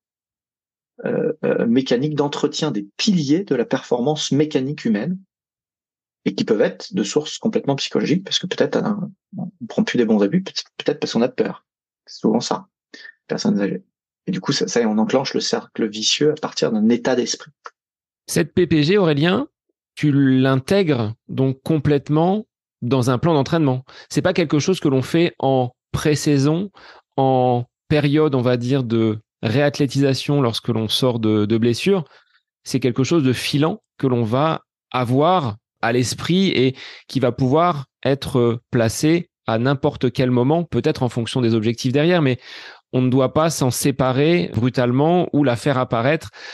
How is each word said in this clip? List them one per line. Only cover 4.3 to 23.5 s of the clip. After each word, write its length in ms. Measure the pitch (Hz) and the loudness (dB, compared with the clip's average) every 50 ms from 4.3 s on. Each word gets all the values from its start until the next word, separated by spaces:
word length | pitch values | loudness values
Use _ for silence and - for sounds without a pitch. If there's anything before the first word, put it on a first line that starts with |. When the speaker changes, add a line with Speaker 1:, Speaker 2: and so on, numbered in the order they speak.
Speaker 1:
mécanique 540 | 135 143 156 151 - 135 131 139 151 - - | 0 0 0 0 -2 -2 -2 -4 -6 -4 -2
humaine 340 | 117 104 101 120 175 185 190 - _ _ _ _ _ _ _ _ _ _ _ _ _ _ _ _ _ _ _ - | -2 -2 0 -2 -4 -6 -8 -10 _ _ _ _ _ _ _ _ _ _ _ _ _ _ _ _ _ _ _ -6
et 120 | - - | -4 -4
qui 80 | - - | -2 0
peuvent 180 | - 110 104 | 0 2 2
être 320 | 151 180 - - - - 180 | 2 0 -2 -6 -12 -6 -4
de 80 | 117 | -4
sources 360 | 101 - - 151 151 - - - | -4 -2 -2 -2 -4 -4 -6 -6
complètement 360 | - 110 113 110 - 139 135 | -4 -2 -2 -2 -2 -2 -4
psychologiques 500 | 135 - - - - - - 180 190 - | -4 -4 -4 -4 -2 0 0 -2 -2 -2
parce 140 | - - - | -4 -6 -6
que 80 | - | -6
peut-être, 300 | - - - 135 147 - | -4 -2 -2 0 0 0
euh, 180 | 117 - 220 - - - - - _ _ _ - | -2 -2 -2 -4 -4 -8 -10 -12 _ _ _ -12
on 300 | - - - - - 117 | -10 -10 -10 -12 -14 -14
prend 160 | - - - | -6 -4 -2
plus 140 | 113 - - | -2 0 0
des 80 | 123 117 | 0 2
bons 180 | 107 110 101 | 2 4 2
habits, 220 | 101 101 - 185 190 - - - - - _ | 2 2 2 -2 -2 -4 -8 -12 -12 -12 _
peut-être 240 | - - - - - | -6 -4 -4 -2 -2
parce 140 | - - - | -4 -4 0
qu'on 80 | 117 | 0
a 60 | 120 127 | 0 0
peur. 380 | - - 107 - - - _ _ _ _ _ _ _ _ _ | 0 -2 -4 -4 -6 -12 _ _ _ _ _ _ _ _ _
C'est 140 | - - - | -20 -8 -2
souvent 200 | - 110 110 120 | 0 0 0 0
ça, 280 | - - - - - _ _ _ _ _ - | 0 -2 -6 -6 -8 _ _ _ _ _ -20
les 60 | - - - - _ _ | -20 -20 -20 -20 _ _
personnes 340 | - - - - 214 - - | -8 -6 -2 0 0 0 0
âgées. 220 | 101 - - - - _ _ _ _ _ _ _ _ - | 0 -2 -4 -6 -10 _ _ _ _ _ _ _ _ -6
Et 20 | |
du 100 | 92 - | -6 -4
coup, 120 | - - | -4 -4
ça, 160 | 139 - - 98 | -4 -2 -2 -2
ça, 120 | - 117 117 | 0 0 0
on 120 | 107 104 110 | 2 0 0
enclenche 360 | 113 - - 135 135 - - | 0 2 0 0 0 -2 -4
le 60 | - | -4
cercle 480 | - - - 113 - - - - 117 104 | -4 -4 -4 -4 -6 -8 -6 -4 -4 -4
vicieux 420 | 104 110 107 - - - 143 151 | -4 -2 -2 -2 0 2 0 0
à 40 | 147 | 0
partir 360 | - 120 - - - 151 131 | -2 -6 -10 -4 -4 -2 0
d'un 180 | 113 107 107 113 | 0 2 2 2
état 260 | 120 120 - 139 123 | 2 2 0 0 0
d'esprit. 340 | 123 117 - - - - 143 - _ - - - _ _ _ _ _ _ _ _ _ _ - | 0 0 -2 -6 -8 -12 -18 -20 _ -20 -20 -20 _ _ _ _ _ _ _ _ _ _ -4
Speaker 2:
Cette 260 | - 165 170 - _ | -2 -2 -2 0 _
P 140 | 185 175 - | 0 2 4
P 160 | 175 151 143 | 4 2 4
G, 140 | 160 202 208 | 4 4 4
Aurélien, 500 | 180 160 147 139 156 180 196 240 294 - _ _ _ _ _ _ _ _ _ | 4 2 2 2 2 2 2 0 -2 -6 _ _ _ _ _ _ _ _ _
tu 160 | - 151 151 | -2 0 2
l'intègres 1000 | 139 139 139 131 131 131 135 135 135 131 - - 190 202 190 151 139 117 107 107 113 - _ | 4 4 4 4 4 4 4 2 2 0 0 0 0 2 2 2 2 0 0 -4 -6 -10 _
donc 340 | - - 123 135 135 131 - | -8 -2 -2 0 0 -2 -2
complètement 840 | - - 165 147 - 147 147 135 - - 151 156 170 185 202 214 - _ _ _ _ _ _ _ | -2 -2 -2 0 2 2 0 0 0 0 0 2 2 2 0 -2 -4 _ _ _ _ _ _ _
dans 300 | 127 117 127 131 113 131 | -4 0 0 2 2 2
un 80 | 127 117 | 0 2
plan 160 | 151 175 160 | 2 2 2
d'entraînement. 500 | 139 127 - | 2 0 0